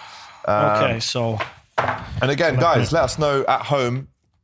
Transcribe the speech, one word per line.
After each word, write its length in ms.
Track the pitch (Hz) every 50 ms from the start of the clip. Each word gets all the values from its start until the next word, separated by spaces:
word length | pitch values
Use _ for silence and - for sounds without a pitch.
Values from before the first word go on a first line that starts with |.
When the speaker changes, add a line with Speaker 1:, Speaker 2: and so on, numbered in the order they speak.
| - - - - - - - - -
Speaker 1:
Um, 380 | - 104 104 107 107 104 107 110
Speaker 2:
Okay, 160 | 123 117 113
so 380 | 113 - - 127 117 117 110 107 - - - - _ _ - - - - - - - - - -
Speaker 1:
and 100 | 120 131
again, 240 | 143 143 170 160 135
Speaker 2:
let 60 | 127
Speaker 1:
guys, 300 | 165 170 156 123 120 104
Speaker 2:
me 60 | 147
Speaker 1:
let 60 | 165 160
us 160 | - - -
know 240 | 156 147 143 135 117
at 140 | - 135 123 107
home 440 | - 147 139 127 120 123 131 139 - _ _ _ _ _ _